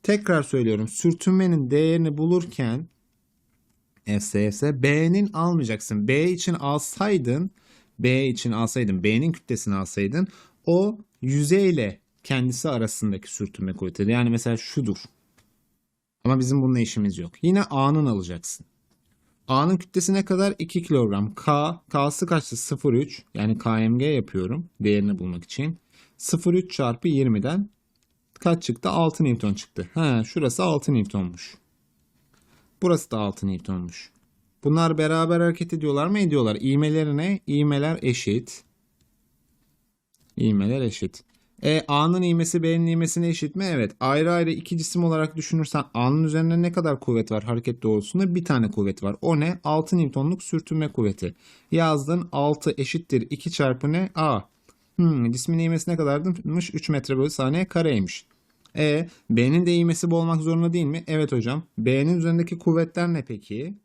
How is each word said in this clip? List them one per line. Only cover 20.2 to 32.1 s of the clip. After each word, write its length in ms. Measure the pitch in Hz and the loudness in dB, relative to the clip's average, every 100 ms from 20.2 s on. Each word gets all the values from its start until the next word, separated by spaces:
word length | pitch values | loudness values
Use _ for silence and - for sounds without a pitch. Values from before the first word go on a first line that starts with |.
kadar? 300 | 196 185 196 196 | 0 0 0 -2
İki 240 | 170 180 | -4 -4
kilogram. 520 | 170 143 110 101 107 | 0 2 2 0 -2
K, 460 | - - 147 151 170 _ | -2 0 2 0 -6 _
K'sı 380 | 147 143 - 175 | 0 0 -2 0
kaçtı? 300 | 165 - 117 | -2 -2 -10
Sıfır 380 | - 147 147 | -6 -2 2
üç. 280 | 120 151 - _ | 2 0 -10 _
Yani 240 | - 107 110 | -4 -2 0
K 300 | 117 110 113 | 0 2 2
M 100 | 120 | 2
G 60 | |
yapıyorum. 640 | 143 143 - 95 92 143 170 _ | 2 0 -2 -4 -4 -6 -8 _
Değerini 380 | 104 104 101 95 | 2 2 2 -2
bulmak 260 | 92 87 | -4 -8
için. 340 | - - 151 165 _ _ _ _ | -10 -6 -6 -6 _ _ _ _
Sıfır 380 | - 170 175 | -4 0 2
üç 180 | 180 185 | 0 0
çarpı 360 | - 127 117 175 | -2 -2 0 0
yirmiden 600 | 139 131 107 120 180 202 _ _ _ _ _ _ | 2 4 2 0 -2 -4 _ _ _ _ _ _
kaç 280 | - 180 170 | -2 0 2
çıktı? 260 | - 117 185 | -2 -4 -2
Altı 360 | 170 165 156 | 2 2 2
Newton 300 | 151 117 107 | 0 2 -2
çıktı. 340 | 98 - - 90 | -4 -6 -10 -8
He, 300 | 165 156 117 | -2 0 0
şurası 380 | 113 175 135 - | -2 -2 -2 0
altı 320 | 180 151 - | 0 0 2
Newtonmuş. 600 | 127 101 101 90 87 - - _ _ _ _ _ | 0 0 -4 -4 -8 -18 -20 _ _ _ _ _